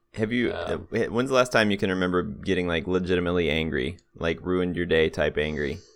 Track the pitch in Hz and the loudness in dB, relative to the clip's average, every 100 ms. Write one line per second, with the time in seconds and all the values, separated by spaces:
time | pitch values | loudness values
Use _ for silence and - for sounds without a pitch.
0 | _ - 110 123 113 87 85 82 80 113 | _ -6 -2 0 0 -2 -6 -6 -4 -4
1 | 101 110 135 131 127 120 104 98 98 92 | -2 -2 2 4 4 4 2 2 0 0
2 | 90 90 80 - - 90 87 82 90 92 | 2 0 0 -4 -2 0 0 -2 0 0
3 | 90 90 87 90 78 80 80 71 65 90 | 2 0 2 2 2 0 0 -2 -4 -6
4 | _ - 82 82 85 90 90 85 85 80 | _ -4 -2 -2 0 0 0 -2 2 2
5 | 80 - 76 76 76 76 69 73 - | 2 2 -2 0 -2 -2 -4 -6 -14